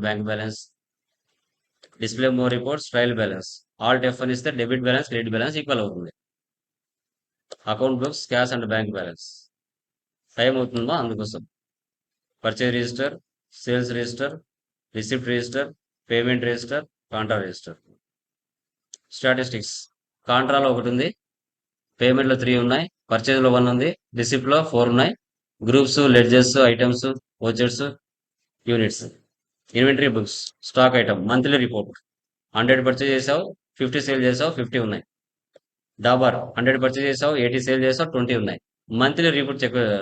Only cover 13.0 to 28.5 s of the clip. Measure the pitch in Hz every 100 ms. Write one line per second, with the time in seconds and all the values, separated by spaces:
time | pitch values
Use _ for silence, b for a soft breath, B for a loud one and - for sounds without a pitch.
13 | 139 - _ _ _ - 123 123 123 120
14 | 117 117 143 160 - _ _ _ _ 110
15 | 107 127 123 120 120 131 147 - _ _
16 | - 117 120 123 120 120 120 143 156 _
17 | _ 110 107 107 95 92 - 80 _ _
18 | _ _ _ _ _ _ _ _ _ -
19 | _ - 131 127 127 117 101 - - _
20 | _ _ - 123 131 139 135 120 117 123
21 | 156 - _ _ _ _ _ _ _ -
22 | 123 131 135 127 123 123 120 135 180 _
23 | - 113 120 135 131 123 123 123 160 -
24 | _ 117 117 131 127 151 160 120 120 120
25 | 160 247 _ _ _ - 107 135 127 147
26 | 143 123 117 123 123 139 123 117 123 123
27 | 131 135 - - 113 113 123 120 143 143
28 | _ _ _ _ _